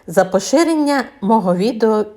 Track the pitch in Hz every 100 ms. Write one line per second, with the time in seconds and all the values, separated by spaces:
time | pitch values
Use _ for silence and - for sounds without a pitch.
0 | - 170 185 185 - 277 330 320 285 277
1 | 240 - 196 226 185 175 202 233 220 214
2 | 208